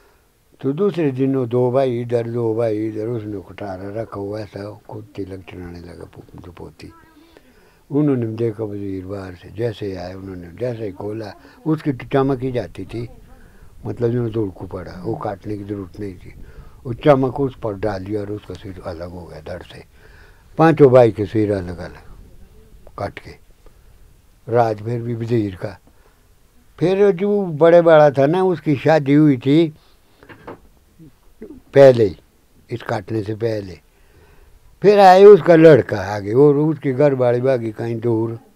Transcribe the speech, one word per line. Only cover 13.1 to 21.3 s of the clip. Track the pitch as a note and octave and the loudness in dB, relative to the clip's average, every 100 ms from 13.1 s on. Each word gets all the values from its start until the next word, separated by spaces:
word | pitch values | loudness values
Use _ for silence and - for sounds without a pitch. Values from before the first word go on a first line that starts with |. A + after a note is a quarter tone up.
| - - - - - - - A2+ | -16 -20 -20 -20 -20 -20 -16 -12
मतलब | G2+ A#2+ | -4 -4
जो | A#2+ A#2 | -2 -4
धूल | A2+ G2+ | -4 -6
को | - F#2+ | -8 -14
पड़ा, | G2 F2 F2+ | -14 -14 -12
वो | F2+ | -10
काटने | A2 A2 G2 G#2 G#2 | -8 -8 -10 -12 -12
की | |
जरूरत | G2+ G2+ F2+ - | -10 -10 -12 -12
नहीं | G2+ | -14
थी। | F2 - - - - - - | -14 -20 -20 -20 -20 -20 -16
वो | B2+ | -14
चमक | A#2 D3+ C3+ C3+ B2+ | -2 2 2 2 -4
उस | C#3 - | -8 -8
पर | A2 | -10
डाल | G2 G#2+ G2 | -6 -6 -8
दिया | F#2+ G#2+ | -8 -8
और | G2+ | -8
उसका | G#2 - | -12 -14
सिर | F2+ G2 F2+ F#2+ | -16 -16 -16 -14
अलग | E2 F2 | -14 -14
हो | F2 D#2+ | -16 -18
गया | D#2 | -18
धड़ | D2+ F2 | -16 -16
से। | - - - _ - - - - - - | -16 -20 -20 _ -20 -20 -20 -20 -10 0
पांचों | D#3+ D3 C#3 | 2 6 6
भाई | B2+ A#2 | 8 6
के | G2 | 2
सिर | G2 | -4